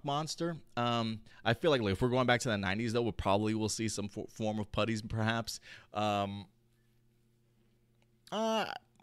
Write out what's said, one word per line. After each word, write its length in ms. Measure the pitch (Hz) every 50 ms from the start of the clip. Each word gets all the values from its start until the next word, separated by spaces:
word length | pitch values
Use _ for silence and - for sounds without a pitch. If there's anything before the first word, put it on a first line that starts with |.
| -
monster. 520 | 147 143 147 160 147 - - 170 170 165 147 - - -
Um, 440 | 120 120 120 117 117 113 113 110 104 - - - - -
I 100 | 113 117
feel 160 | - - 170
like, 120 | 147 127
like, 100 | 110 98
if 100 | 95 -
we're 60 | 127 123
going 180 | 120 127 127
back 140 | 120 123 117
to 80 | - 131
the 80 | 107 101
nineties, 340 | 98 92 95 107 120 117
though, 100 | 110 120
we 100 | 120 110
probably 420 | 92 - - 101 95 104 107 110 110
will 140 | 107 110 107
see 200 | - - 113 110
some 200 | - - 101 98
fo-, 200 | - 110 - -
form 280 | - - 110 107 107 107
of 120 | 101 -
putties, 300 | - 107 104 110 113 110
perhaps. 580 | 107 107 110 110 110 110 117 117 113 - - - - - - - - -
Um, 540 | - 104 107 104 104 101 101 101 101 101 98 - _ _ _ _ _ _ _ _ _ _ _ _ _ _ _ _ _ _ _ _ _ _ _ _ _ _ _ _ _ _ _ _ _ _ _ -
uh, 360 | 190 208 220 220 220 220 190 - - - - _ _ -